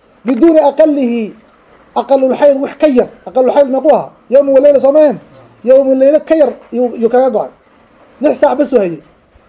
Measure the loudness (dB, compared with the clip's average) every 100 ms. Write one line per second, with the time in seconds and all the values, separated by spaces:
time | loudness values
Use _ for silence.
0 | _ _ -6 0 2 2 0 2 0 0
1 | -2 -4 -8 -12 _ _ _ _ _ -8
2 | -2 0 0 0 0 0 -4 -2 0 0
3 | -2 -8 -8 -2 0 0 0 0 0 0
4 | -2 _ -2 0 2 2 4 2 2 2
5 | 2 0 -12 -20 -20 _ 0 2 2 2
6 | 2 0 0 0 0 -4 -10 -6 -6 -4
7 | -2 0 0 -2 -8 _ _ _ _ _
8 | _ -6 -4 -2 -2 -2 -4 -2 -6 -8
9 | _ _ _ _